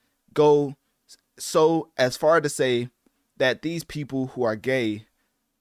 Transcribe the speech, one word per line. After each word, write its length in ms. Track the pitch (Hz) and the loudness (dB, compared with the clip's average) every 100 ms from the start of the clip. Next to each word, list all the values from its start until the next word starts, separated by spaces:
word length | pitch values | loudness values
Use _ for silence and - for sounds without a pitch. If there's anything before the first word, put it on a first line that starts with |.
| _ _ _ | _ _ _
go 440 | - 151 147 143 135 _ _ _ - _ - | 2 4 4 0 -8 _ _ _ -20 _ -16
so 520 | - 170 156 165 - - | -4 2 2 2 -4 -2
as 200 | 127 - | -2 0
far 220 | 156 165 | 2 2
to 80 | 147 | 0
say 440 | - 131 120 120 _ _ _ _ - | -2 0 0 -4 _ _ _ _ -2
that 260 | 131 117 | -2 0
these 200 | 160 170 | -6 -8
people 440 | - 151 135 135 127 | -10 -10 -8 -6 -6
who 160 | 127 | -4
are 120 | 117 107 | -4 -2
gay 520 | 123 131 110 104 - _ _ _ _ _ | -2 -2 -2 -4 -10 _ _ _ _ _